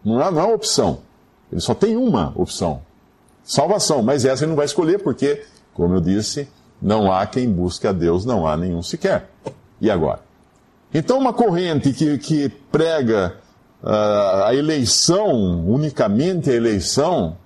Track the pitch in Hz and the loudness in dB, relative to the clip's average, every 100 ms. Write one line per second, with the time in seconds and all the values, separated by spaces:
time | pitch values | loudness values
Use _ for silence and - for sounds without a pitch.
0 | 107 117 165 156 196 220 - - 101 - | 0 0 2 2 2 0 0 0 0 -2
1 | - _ _ _ _ 87 - 117 208 226 | -12 _ _ _ _ -6 -4 0 0 2
2 | 254 127 71 73 - - 87 67 - _ | 2 0 -2 -4 -4 -2 -4 -6 -12 _
3 | _ _ _ _ - - 156 202 - 147 | _ _ _ _ -4 -2 2 0 0 0
4 | 110 143 131 131 151 156 147 - 160 196 | 2 2 2 0 0 0 0 0 0 0
5 | 196 120 139 143 - - _ - 87 92 | -2 -2 -2 -2 -8 -20 _ -2 0 2
6 | 90 98 110 147 143 _ _ _ 95 110 | 2 0 -2 -6 -10 _ _ _ 0 2
7 | 101 92 98 131 123 87 90 - 110 95 | 2 2 0 -2 0 0 -2 -2 -4 0
8 | 85 87 110 113 80 78 90 85 87 170 | 0 0 0 0 0 -2 -2 -6 -8 -4
9 | 196 135 - _ - - _ _ - 95 | -2 -2 -4 _ -16 -16 _ _ -2 0
10 | 76 - - _ _ _ _ _ _ 151 | -2 -4 -12 _ _ _ _ _ _ -4
11 | 160 262 262 226 233 175 180 147 139 120 | 0 0 0 2 0 2 0 0 0 0
12 | 156 143 - 151 139 - - 151 165 160 | -2 -2 -2 -2 -2 -6 -4 0 2 0
13 | 120 110 90 - _ _ _ _ 117 107 | 2 2 0 -6 _ _ _ _ -2 0
14 | 107 104 101 95 104 131 151 151 113 - | 2 2 2 2 2 2 0 0 0 0
15 | - 185 208 123 92 87 85 127 151 - | 2 2 2 0 0 0 0 0 -2 0
16 | 113 101 170 180 139 120 117 101 87 - | 0 2 0 0 0 2 2 0 0 0
17 | 156 165 85 80 | 2 0 -2 -6